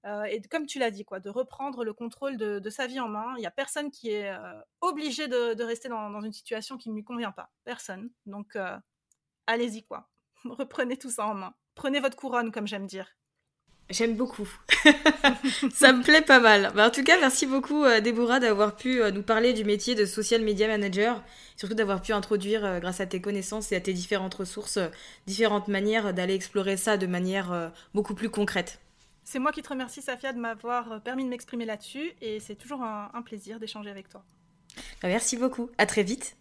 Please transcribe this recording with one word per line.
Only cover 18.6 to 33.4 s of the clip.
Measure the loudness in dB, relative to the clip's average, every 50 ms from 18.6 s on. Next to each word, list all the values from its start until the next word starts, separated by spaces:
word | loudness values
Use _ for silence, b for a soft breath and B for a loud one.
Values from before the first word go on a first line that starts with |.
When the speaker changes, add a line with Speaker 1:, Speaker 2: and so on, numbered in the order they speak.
| 4 2 2
Speaker 2:
pu, | -4 -2 0 2 2
euh, | 2 2
nous | 0 -2
parler | 0 2 2 4 4 4
du | 4 2 2
métier | 0 0 0 0 -2 2
de | 2 2
social | 0 0 -4 0 2 2 2
media | 2 2 2 2 2 2
manager, | 2 0 0 0 0 2 2 2 0 -2 B B B B B B B
surtout | -12 -8 -6 -2
d'avoir | 0 0 0 0 -4
pu | -2 -2
introduire, | -2 -2 0 0 -2 0 0 0 -2 0 0
euh, | -2 -2 -2
grâce | -4 -6 -4 -4
à | -6
tes | -4 -4 -6
connaissances | -4 -4 -4 -4 -4 -4 -6 -6 -4 -2
et | -4
à | -2
tes | -2 -2 -4
différentes | -4 -2 -2 -2 -2 -2 -4 -6
ressources, | -8 -8 -8 -8 -10 -8 -4 -2
euh, | -2 -2 -2 B B B B B B B
différentes | -10 0 2 2 4 4 2 0 0
manières | -2 0 2 2 2 2 0 0 -2
d'aller | 0 0 0 0
explorer | -2 -2 -2 -2 -2 0 0 -2
ça | 0 0 0 2 2
de | 0
manière, | 0 0 -2 -2 0 -2 -2 -2 -2
euh, | -4 -4 -4 -6 -10 B B B -2
beaucoup | -2 -2 -2 -4
plus | -6 -6 -4
concrète. | 0 0 -2 0 0 -2 -4 -4 -8 -18 _ b b b b b b _ _
Speaker 1:
C'est | -8 -6 -2
moi | -2 -2
qui | -2 -4
te | -8 -8
remercie, | -8 -8 -8 -8 -10 -12
Safia, | -8 -8 -8 -6 -6 -6
de | -6 -4
m'avoir, | -6 -6 -6 -8 -6 -4 -4 -4 -4 -6
euh, | -12 -10
permis | -8 -6 -4 -4 -4
de | -4
m'exprimer | -6 -8 -10 -8 -8 -6 -6
là-dessus, | -6 -8 -10 -10 -14 -10 -8 -8 -8 -10 _
et | -10 -8 -8 -8
c'est | -8 -12 -16
toujours | -16 -12 -12 -8 -8
un, | -6 -6 -6 -8 -10 -10 -12
un | -12
plaisir | -12 -12 -14 -14